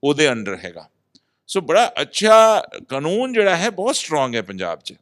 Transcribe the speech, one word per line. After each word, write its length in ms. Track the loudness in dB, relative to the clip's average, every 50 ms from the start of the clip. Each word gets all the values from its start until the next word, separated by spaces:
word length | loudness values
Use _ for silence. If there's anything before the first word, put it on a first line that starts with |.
| 0
ਉਹਦੇ 260 | 0 2 2 2 2
under 280 | 2 -2 -6 -8 -10
ਹੈਗਾ। 320 | -10 -12 -16 -16 -16 -20 _ _ _ _ _ _ _ _ _ _ _ _
ਸੋ 140 | -6 -6 -6
ਬੜਾ 320 | -2 0 2 2 2 0 -2 -6
ਅੱਛਾ 600 | -8 -6 -6 -2 4 6 6 8 8 6 4 2 -2 -4 -16 -18 -12 _
ਕਾਨੂੰਨ 440 | -8 -6 -4 -2 -2 -2 -4 -2 0
ਜਿਹੜਾ 220 | 0 2 2 2
ਹੈ, 140 | 0 -2 -4
ਬਹੁਤ 260 | -4 -4 -4 -4 -4
ਸਟਰੋਂਗ 400 | -4 -4 -4 -2 -2 -2 -2 -2
ਹੈ 60 | -6
ਪੰਜਾਬ 380 | -6 -6 -10 -8 -8 -8 -8 -10
'ਚ। 140 | _ -20 -20 _